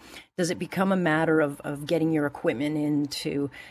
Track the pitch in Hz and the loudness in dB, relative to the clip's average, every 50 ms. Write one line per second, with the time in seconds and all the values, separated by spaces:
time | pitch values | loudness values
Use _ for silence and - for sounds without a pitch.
0 | - - - - - _ _ - 180 165 180 - - 160 - 175 196 190 196 185 | -4 -14 -20 -20 -20 _ _ -4 -2 -2 -2 -4 -6 -4 -2 0 2 2 2 2
1 | 180 165 156 156 160 160 160 156 156 143 143 - - 147 147 143 147 143 170 165 | 2 2 2 4 4 4 4 4 4 2 0 -4 -8 -8 -6 -6 -4 -2 0 2
2 | 160 160 160 156 147 143 143 - - 170 156 110 143 147 151 151 151 147 151 143 | 2 2 2 2 2 0 -2 -2 -2 -2 0 0 -2 -2 -2 -2 0 0 0 0
3 | 147 139 - - - - - 139 143 139 - - - - | 0 -2 -4 -6 -6 -4 -2 -2 -4 -4 -6 -10 -18 -20